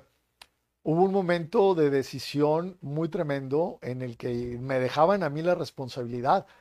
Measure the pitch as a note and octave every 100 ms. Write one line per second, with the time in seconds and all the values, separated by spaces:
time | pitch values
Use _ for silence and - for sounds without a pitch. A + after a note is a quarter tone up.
0 | - _ _ _ - _ _ _ - E3
1 | F#3+ G3 F3 F3 D#3 A#3+ G3 F3+ D3 C#3
2 | C3 C3 - C#3+ D3 D#3 F3+ F3+ C#3 D3+
3 | E3 F3+ D3+ C#3 C3+ C#3+ F3+ - - B2+
4 | B2+ A2+ B2 A#2+ B2 A#2+ C3 C3 B2+ C#3+
5 | E3 G3+ D#3 D3 E3+ F3 C#3 - B2+ -
6 | A#2+ A#2+ B2+ F#3+ - _